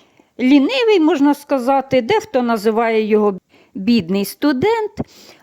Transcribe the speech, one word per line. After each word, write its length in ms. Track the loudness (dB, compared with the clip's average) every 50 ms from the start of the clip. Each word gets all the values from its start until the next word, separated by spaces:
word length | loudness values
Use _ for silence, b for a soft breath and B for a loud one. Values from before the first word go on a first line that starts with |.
| b b b b b b b -2
лінивий, 600 | 0 4 4 4 4 2 0 0 0 2 2 2
можна 340 | 2 2 2 2 2 0 0
сказати, 680 | -2 -4 -4 -4 -2 0 0 -2 -2 -2 0 -2 -2
дехто 400 | 0 0 -2 -2 -2 -2 -4 -4
називає 640 | -2 -2 -2 -2 -2 -2 -2 0 -2 0 0 0 0
його 300 | 2 2 2 2 0 -2 -4 _ b b b b b b
бідний 520 | -6 -2 0 0 0 0 -2 -2 -4 -4
студент, 680 | -6 -8 -4 -2 -2 0 0 0 0 0 -2 -4 -8 -8 -10 -12 B B B B B B B